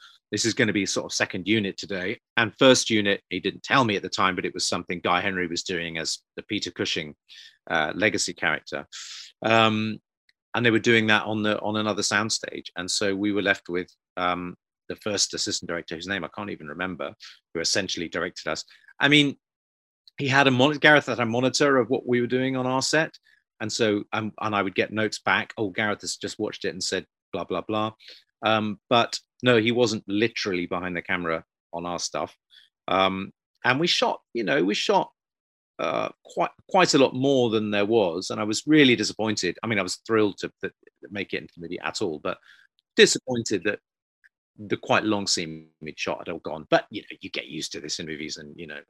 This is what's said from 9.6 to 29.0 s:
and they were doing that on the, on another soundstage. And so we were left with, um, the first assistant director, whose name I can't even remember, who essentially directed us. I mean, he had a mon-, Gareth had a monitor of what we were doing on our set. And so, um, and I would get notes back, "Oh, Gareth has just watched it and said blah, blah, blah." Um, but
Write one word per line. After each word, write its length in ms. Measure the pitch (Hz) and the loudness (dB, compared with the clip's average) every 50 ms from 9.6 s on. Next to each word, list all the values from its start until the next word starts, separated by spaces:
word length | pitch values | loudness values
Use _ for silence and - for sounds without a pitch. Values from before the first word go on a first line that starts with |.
| 110 110 110 107 110 110 104 - - _ _ _ _ _ _ _ _ _ - | 4 4 2 0 -2 -4 -6 -8 -12 _ _ _ _ _ _ _ _ _ -4
and 100 | 110 120 | 2 2
they 40 | 120 | 4
were 80 | 113 110 | 4 4
doing 280 | - 120 117 113 110 107 | 4 6 4 6 6 4
that 160 | 107 104 - | 4 2 2
on 180 | 107 107 107 104 | 0 -2 0 0
the, 160 | 107 104 - - | 0 0 0 -2
on 140 | 104 107 | -4 -2
another 260 | 107 107 107 98 90 90 | -2 -2 0 -2 0 0
soundstage. 640 | - 107 101 110 110 - - - - - 71 - - - | 0 0 0 0 0 -2 -4 -4 -8 -10 -12 -14 -12 -10
And 120 | 87 90 90 | -10 -6 -4
so 260 | - - 107 98 98 | -2 -2 0 0 0
we 160 | 95 101 104 98 | 0 0 0 0
were 100 | 104 92 | 0 2
left 260 | 98 98 - - - | 2 0 0 -2 -4
with, 220 | 87 90 90 - _ _ _ _ _ | -6 -6 -6 -6 _ _ _ _ _
um, 400 | 87 90 90 87 90 87 90 87 - _ _ _ _ _ - | -4 -2 -2 -2 -2 -4 -8 -12 -14 _ _ _ _ _ -12
the 60 | 87 | -12
first 380 | - - 110 101 92 - - - | -6 -4 -4 -2 0 -2 -2 -2
assistant 340 | - - 104 92 - - 87 | -6 -4 -4 -4 -6 -6 -6
director, 280 | 85 85 - - 85 | -8 -8 -6 -8 -10
whose 100 | 78 85 | -10 -6
name 180 | 92 101 95 80 | -6 -6 -6 -6
I 40 | 76 - | -8 -10
can't 140 | 107 104 101 | -10 -10 -10
even 180 | 95 - 78 73 | -10 -12 -12 -14
remember, 440 | 76 85 90 92 87 71 71 82 104 _ - - - _ _ _ _ | -8 -6 -6 -6 -6 -6 -8 -10 -10 _ -20 -20 -20 _ _ _ _
who 60 | 82 | -4
essentially 480 | 82 - - 107 95 90 - 90 85 80 | -2 -2 -2 -2 -2 -4 -6 -6 -6 -6
directed 400 | - 87 82 90 - - - 78 | -4 -4 -4 -4 -8 -8 -6 -6
us. 140 | 80 - - - - _ _ - _ _ | -6 -6 -8 -12 -20 _ _ -20 _ _
I 80 | - 143 | 2 4
mean, 280 | 147 151 147 139 - - _ _ _ _ _ _ _ _ _ _ _ _ _ _ _ - | 6 6 4 4 0 -6 _ _ _ _ _ _ _ _ _ _ _ _ _ _ _ -6
he 100 | 143 131 | -2 2
had 180 | 135 139 139 | 4 4 6
a 60 | 135 127 | 6 6
mon-, 240 | 123 127 151 151 135 | 6 4 4 4 4
Gareth 280 | 156 151 151 143 - | 6 8 8 8 6
had 120 | 139 117 107 | 2 0 0
a 80 | 120 | 0
monitor 520 | 110 113 123 131 127 123 - 151 143 139 131 | 0 0 0 0 0 2 2 4 4 4 4
of 100 | 113 104 | 4 2
what 160 | 131 - - | 0 -2 0
we 140 | 123 123 123 | 0 0 0
were 80 | 120 113 | 0 0
doing 260 | 127 127 131 131 131 | 0 0 0 -2 -2
on 120 | 131 127 | -2 -2
our 160 | 127 131 131 131 | 0 0 0 0
set. 320 | - - 156 160 156 - - _ _ _ _ _ _ _ _ | 2 2 2 0 0 -4 -12 _ _ _ _ _ _ _ _
And 120 | 110 107 - | -8 -6 -2
so, 320 | - 117 107 104 104 - - - | 0 2 2 2 0 -2 -4 -4
um, 200 | 110 110 104 - - | -4 -4 -4 -6 -6
and 140 | - 110 107 | -4 0 0
I 80 | 101 95 | 0 0
would 120 | 98 90 | 0 0
get 180 | - 104 - 101 | -2 -2 -2 -2
notes 280 | 110 110 104 - - - | -2 -2 -2 -4 -4 0
back, 280 | 101 95 104 - - - | 2 2 2 0 -2 -6
"Oh, 140 | - 110 95 | -6 -6 -4
Gareth 320 | 87 110 110 104 101 - - | -2 -2 -2 -2 -2 -4 -6
has 140 | 87 - | -10 -8
just 220 | - - 95 - - | -8 -8 -10 -6 -6
watched 260 | 107 - - - - | -6 -6 -6 -6 -6
it 60 | 95 | -6
and 120 | - 92 92 | -6 -6 -4
said 220 | - 95 92 80 - _ _ _ _ - | -4 -4 -4 -4 -8 _ _ _ _ -8
blah, 120 | 90 82 | -8 -6
blah, 180 | - 92 85 - | -4 -6 -6 -4
blah." 300 | - 107 107 107 110 - _ - - - - _ _ _ _ - | -4 -2 -2 -2 -2 -6 _ -18 -20 -20 -20 _ _ _ _ 0
Um, 340 | 107 110 107 107 107 101 - _ _ | 2 2 2 2 -2 -6 -8 _ _
but 280 | 127 117 | 4 4